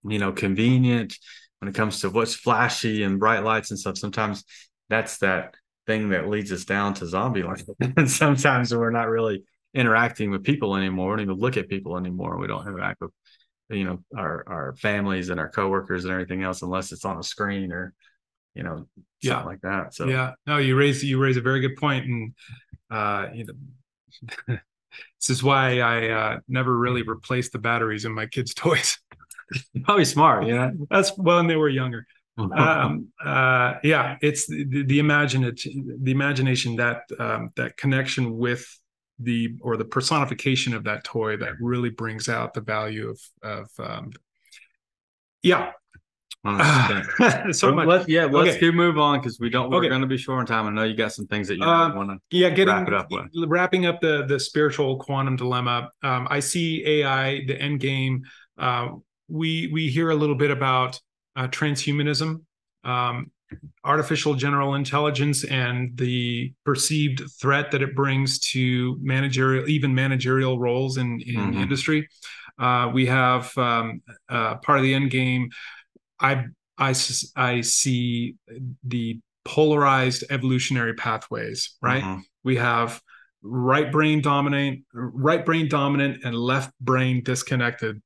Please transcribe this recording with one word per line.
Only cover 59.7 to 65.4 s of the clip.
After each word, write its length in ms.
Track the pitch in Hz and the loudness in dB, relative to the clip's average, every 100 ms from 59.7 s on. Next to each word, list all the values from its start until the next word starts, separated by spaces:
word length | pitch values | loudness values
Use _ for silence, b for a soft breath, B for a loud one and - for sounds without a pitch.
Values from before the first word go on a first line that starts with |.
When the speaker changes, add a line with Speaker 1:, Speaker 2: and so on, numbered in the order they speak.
Speaker 2:
we 180 | 156 156 | -2 0
hear 200 | 131 165 | 0 2
a 60 | 156 | 2
little 200 | 151 135 | 2 2
bit 140 | 147 | 0
about, 500 | 135 135 127 127 - _ _ _ 135 | 2 2 2 0 -4 _ _ _ -6
uh, 100 | 127 | -6
transhumanism, 920 | - 151 139 - 147 147 143 160 160 _ _ _ _ | -2 -2 0 -2 0 0 0 -2 -6 _ _ _ _
um, 480 | - 123 123 123 - _ _ - 147 _ - | -4 -2 -2 -4 -10 _ _ -20 -20 _ 0
artificial 480 | 156 151 156 151 | 0 2 0 2
general 420 | 139 143 143 139 139 | 2 2 2 2 0
intelligence, 720 | 131 143 147 131 147 135 | 0 0 0 2 0 0